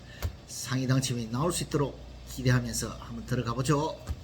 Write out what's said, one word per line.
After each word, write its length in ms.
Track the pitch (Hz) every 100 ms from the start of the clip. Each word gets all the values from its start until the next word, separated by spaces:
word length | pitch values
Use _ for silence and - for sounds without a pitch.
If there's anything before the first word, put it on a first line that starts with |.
| - - - - -
상위 400 | - 120 127 127
당첨이 420 | 131 135 120 110
나올 220 | 123 175
수 100 | 175 147
있도록 320 | 147 135 - - - - -
기대하면서 540 | 127 123 120 113 113 -
한번 260 | - 117 107
들어가 260 | 123 113
보죠. 420 | 117 135 143 156 - - -